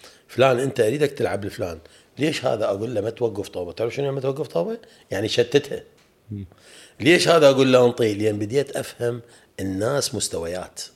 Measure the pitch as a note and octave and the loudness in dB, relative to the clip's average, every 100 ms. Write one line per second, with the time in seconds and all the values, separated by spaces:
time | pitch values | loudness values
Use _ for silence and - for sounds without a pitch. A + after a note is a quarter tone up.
0 | - - _ - C3+ B2 C3+ B2+ A2 D3 | -20 -20 _ 2 4 4 0 0 0 2
1 | D3 - G#2+ G2 G2+ - F2 E2 - _ | -2 -2 -4 -4 -8 -8 -8 -8 -16 _
2 | _ - D3+ - C3 A2+ G#2+ G2 A#2 G#2+ | _ -4 -4 -2 -2 -2 -2 -2 -4 -4
3 | G#2+ A2+ A#2 G2+ F#2+ F#2 F2 - A#2 C3 | -4 -2 -4 -4 -8 -8 -10 -6 -6 -4
4 | C#3 C#3 C3 C3+ D3+ E3 G3 A3+ - _ | -4 -4 -4 -4 -4 -4 -4 -6 -14 _
5 | - F#2+ G#2+ - A#2 C#3+ - - - _ | -8 -4 -2 0 2 2 0 -10 -12 _
6 | _ _ - G#2 F#2+ _ - - - - | _ _ -14 -12 -12 _ -20 -20 -20 -2
7 | A#2 F3 D#3 E3+ C#3 C3 C3 B2+ A#2+ A#2+ | 4 4 6 8 8 6 6 6 6 4
8 | A2+ G2+ G#2+ G#2 G#2 C3+ C3+ - B2 - | 0 2 0 -2 -2 -2 -2 -6 -8 -6
9 | A#2+ A#2+ - - _ - F#2+ F#2+ A2 C#3 | -6 -6 -14 -20 _ -10 -6 -2 -2 -2
10 | - G#2 - F2 E2+ F2+ F2 - - | -2 -4 -6 -6 -6 -8 -10 -14 -18